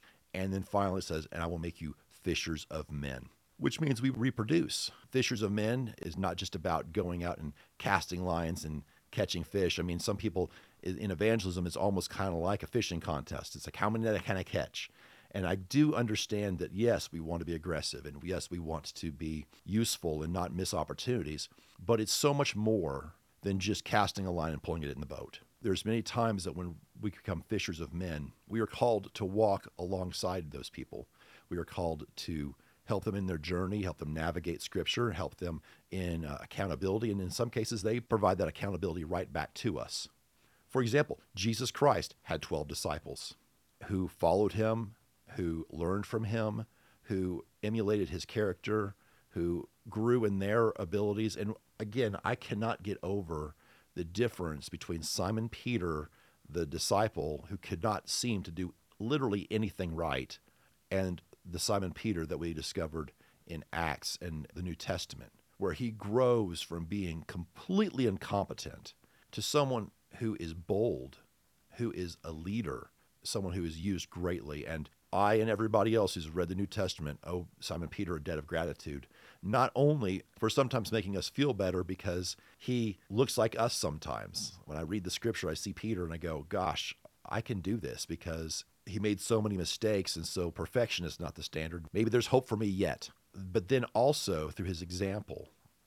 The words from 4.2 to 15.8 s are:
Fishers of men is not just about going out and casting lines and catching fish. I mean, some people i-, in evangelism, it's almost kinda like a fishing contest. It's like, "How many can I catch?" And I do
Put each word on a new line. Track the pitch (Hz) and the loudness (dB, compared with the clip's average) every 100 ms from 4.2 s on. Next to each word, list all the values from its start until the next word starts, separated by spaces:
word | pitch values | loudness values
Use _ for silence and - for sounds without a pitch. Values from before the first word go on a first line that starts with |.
| 127 - 107 85 - - - - - | 0 0 2 2 2 -2 -4 -8 -2
Fishers | 131 123 117 | 0 2 2
of | 104 | 2
men | 104 107 127 117 107 | 2 2 0 -2 -6
is | - 85 | -6 -2
not | 95 85 | -2 -2
just | - | -4
about | 92 87 80 78 | -2 0 0 0
going | 82 87 87 | -2 0 0
out | 87 - | -2 -4
and | 76 - - - | -6 -10 -18 -6
casting | - 98 - 90 90 | 2 2 2 -2 0
lines | 85 82 85 78 | 2 0 -2 -4
and | 76 - _ _ | -6 -8 _ _
catching | - 98 87 82 | -2 -2 -2 -2
fish. | 101 90 90 | 2 2 2
I | |
mean, | 87 87 | -2 -2
some | - 101 | -2 -2
people | 110 90 85 - - _ 87 | -2 0 -2 -4 -20 _ -6
i-, | |
in | 92 104 | -4 -4
evangelism, | 87 107 113 95 87 87 | 2 4 4 2 -2 -2
it's | 67 | 0
almost | 101 95 - | 2 2 0
kinda | - 95 85 | -2 0 0
like | 87 101 | 0 0
a | - | 0
fishing | 123 98 82 | 0 0 -2
contest. | 82 73 - - - 73 | -2 -4 -4 -8 -8 -10
It's | - | -12
like, | - | 0
"How | 101 | 0
many | 113 113 101 | 2 2 2
can | - 95 | 0 -2
I | |
catch?" | 87 90 65 - - - - - - | 0 -2 -2 -6 -12 -14 -20 -20 -8
And | 98 90 | -2 0
I | 95 | 0
do | 92 135 | 2 4